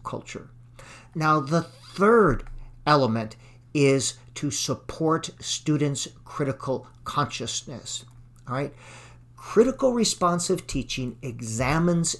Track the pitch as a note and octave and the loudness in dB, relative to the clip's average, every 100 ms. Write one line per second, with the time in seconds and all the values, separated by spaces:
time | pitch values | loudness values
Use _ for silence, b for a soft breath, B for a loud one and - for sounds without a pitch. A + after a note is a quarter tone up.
0 | - - - - - - - - B B | -10 -10 -10 -14 -16 -20 -20 -20 B B
1 | B E3 D#3 D#3 C3+ E3 E3 - - - | B -2 2 2 2 0 -2 -10 -10 0
2 | G3+ A#3 F#3 - - - B - D3+ D3+ | 4 6 6 4 -2 -14 B -4 2 4
3 | B2 A2+ A2 - B B B D3+ C#3 C3+ | 4 0 -4 -12 B B B 2 4 4
4 | B2 - B - D3 - - B2 - - | 0 -6 B -6 -6 -4 -4 -6 -8 -2
5 | D#3+ E3 - - - - - D3 D3 C#3 | 0 0 -2 -12 -8 -6 0 0 0 -2
6 | - - - - C3+ C3 - B2+ - - | -8 -14 -12 -6 -6 -4 -4 -6 -6 -18
7 | - - C3+ - A#2 - - A#2 - - | -8 -4 -4 -4 -8 -8 -10 -14 -12 -12
8 | - - - - - C3 C#3+ - B B | -14 -20 -20 -18 -8 -6 -6 -10 B B
9 | B B B - - G3 B3+ C4 C4 A#3+ | B B B -18 0 4 4 4 2 2
10 | G#3+ - F3 F3 - F3+ - C#3 - C3 | 0 2 2 2 0 -2 -4 -6 -4 -6
11 | B2+ - C3 A#2 A2+ A2+ B2+ D#3+ F3 E3+ | -8 -8 -10 -10 -6 -2 2 2 4 2
12 | E3 | 0